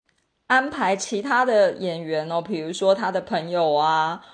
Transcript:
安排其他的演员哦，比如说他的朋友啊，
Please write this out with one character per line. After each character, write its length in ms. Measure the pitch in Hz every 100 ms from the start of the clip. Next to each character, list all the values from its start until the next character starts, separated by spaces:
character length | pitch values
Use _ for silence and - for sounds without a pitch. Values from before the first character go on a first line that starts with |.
| _ _ _ _ -
安 200 | 262 277
排 280 | 285 190 196
其 260 | - 202
他 220 | 269 247
的 300 | 254 214 190
演 280 | - 185 165
员 280 | 160 156 160
哦， 100 | 170
比 160 | 170 175
如 140 | 156
说 200 | 185 190
他 200 | 196 190
的 80 | 185
朋 300 | 180 185 165
友 240 | 175 160
啊， 500 | 147 156 156 156 170 -